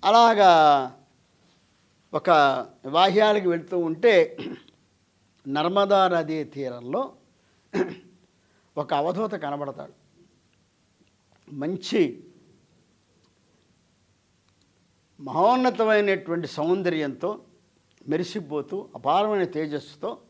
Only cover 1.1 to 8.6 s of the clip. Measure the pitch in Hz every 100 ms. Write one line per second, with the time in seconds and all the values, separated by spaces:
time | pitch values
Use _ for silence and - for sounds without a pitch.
1.1 | _ _ _ _ _ _ _ _ _ _
2.1 | 151 - 160 143 131 110 _ 135 151 190
3.1 | 190 214 208 185 170 175 180 170 165 233
4.1 | 196 160 - - - _ _ _ _ _
5.1 | _ _ _ 143 143 160 196 202 196 190
6.1 | 170 156 156 147 139 135 120 120 180 269
7.1 | - _ _ _ _ _ 196 180 147 -
8.1 | _ _ _ _ _